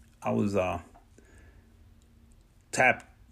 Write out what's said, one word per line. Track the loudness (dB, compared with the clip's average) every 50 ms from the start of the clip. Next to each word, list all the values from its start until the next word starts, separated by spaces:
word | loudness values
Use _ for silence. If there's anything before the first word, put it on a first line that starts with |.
| -20 -20 -16 -10
I | -6 -4
was, | -2 0 0 0 0
uh, | -2 -2 -2 -4 -6 -10 -14 -20 -20 -20 -20 -20 -20 -20 -20 -20 -20 -20 -20 -20 -20 -20 -20 -20 -20 -20 -20 -20 -20 -20 -20 -20 -20 -20 -20 -20 -20 -20 -20 -20 -20 -18 -8
tapped | 0 2 2 2 2 0 -4 -20 -20 -20 -20 -16